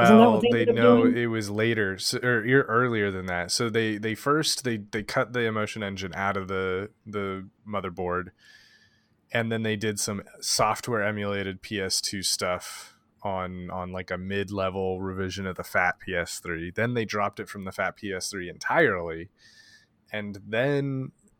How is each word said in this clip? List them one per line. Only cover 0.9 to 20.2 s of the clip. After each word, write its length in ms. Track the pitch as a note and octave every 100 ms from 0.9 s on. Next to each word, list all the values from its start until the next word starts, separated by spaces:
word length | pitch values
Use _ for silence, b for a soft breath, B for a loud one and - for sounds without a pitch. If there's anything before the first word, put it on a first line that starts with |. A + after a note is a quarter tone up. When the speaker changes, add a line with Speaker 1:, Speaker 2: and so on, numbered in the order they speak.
| A#2+
Speaker 1:
doing? 140 | - A#2
Speaker 2:
it 100 | A#2
was 220 | A2+ G2+
later, 480 | G#2 A2+ A2 G2 F#2+
so, 200 | - B2
or 220 | B2 A#2+ A2+
ear-, 180 | C3+
earlier 480 | B2+ A2+ B2 A2+ G2+
than 140 | F#2+ F#2
that. 240 | F2 F2
So 180 | - A#2
they, 280 | A2+ A2 G#2
they 180 | A2 G#2+
first, 480 | C#3 D3+ D3+ -
they, 140 | B2 A2+
they 260 | G2+ A2
cut 300 | G2+ C3+ A2
the 80 | A#2+
Emotion 420 | A2+ A2 G#2 A2
Engine 300 | G2+ F#2+ F#2+ F#2
out 220 | G2 G2
of 100 | F#2+
the, 420 | F#2+ F#2+ F#2 G#2 _ A2
the 420 | G#2 G2 F#2+ F#2+ _ G#2
motherboard, 640 | G#2 F#2 F2+ F2+ F2+ F2 b b b b b b b b _ _
and 180 | A#2 A2+
then 120 | A2+
they 120 | A2 G#2+
did 240 | G#2+ G#2
some 240 | - G2+ - -
software 640 | - - A2 A2 - A2+
emulated 580 | G2+ G#2+ G2+ G2+ G2 F#2+
P 200 | - G#2
S 180 | F#2+ -
two 240 | - G2+
stuff 720 | F2+ - F#2+ F2+ - - - _ _ _
on, 460 | G2+ F#2+ F2+ F#2 F2
on, 200 | F2+ F2+
like, 200 | F#2 F#2
a 60 | F2+
mid-level 840 | F#2 G2 G2 G2+ F#2+ F#2+ F#2+ F#2
revision 460 | F#2+ F#2 F#2 F#2 F#2+
of 80 | F2
the 80 |
fat 360 | F2 G2+ F2+ -
P 160 | - F2
S 240 | E2+ -
three. 320 | F2 E2 F2
Then 220 | F#2+ A#2
they 100 | B2
dropped 360 | G#2+ G#2 G2+ -
it 100 | G2
from 160 | G#2 F#2+
the 60 |
fat 240 | G2 F#2 -
P 160 | G#2
S 160 | F#2 -
three 200 | G2 F2
entirely, 800 | D#2 - D3 C#3+ F#2 E2+ E2 F#2 b b b b b b _ _
and 280 | G#2+